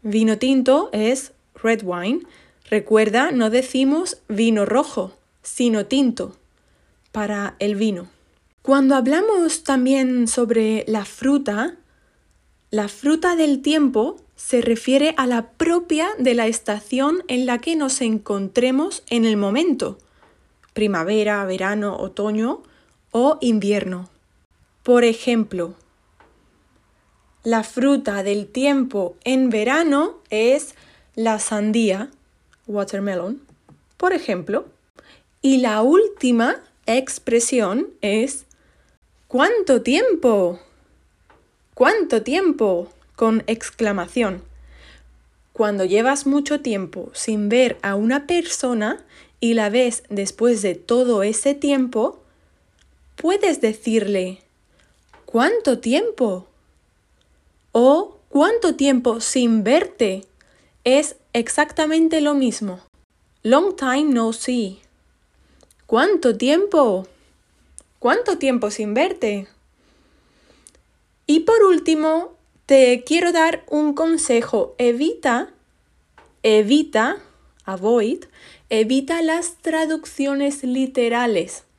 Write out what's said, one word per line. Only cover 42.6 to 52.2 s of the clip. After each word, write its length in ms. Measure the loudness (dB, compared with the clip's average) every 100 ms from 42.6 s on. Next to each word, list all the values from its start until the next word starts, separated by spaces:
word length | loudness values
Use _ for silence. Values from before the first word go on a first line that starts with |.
| 0 0 -4 _ _ -2
con 280 | 0 0 -2
exclamación. 960 | -6 -8 -4 -4 -2 -4 -2 -2 -4 -14 -20 -20 -20 -20 -20 _ _ _ _ _
Cuando 320 | -2 -2 0
llevas 420 | 0 2 2 0 0
mucho 360 | -2 0 -4
tiempo 480 | -2 -6 -6 -12 -14
sin 360 | -10 -6 -2 0
ver 300 | 2 2 0
a 120 | -4
una 320 | -2 0 -2 0
persona 760 | -2 -2 -4 -4 -2 -2 -6 -12 -20 -20 _
y 160 | 0
la 140 | 0 0
ves 340 | 0 0 -2 _
después 540 | -6 -6 0 2 2
de 120 | 0
todo 480 | -4 -2 0 2 2
ese 320 | 0 0 0
tiempo, 680 | 0 0 0 0 0 -2 -4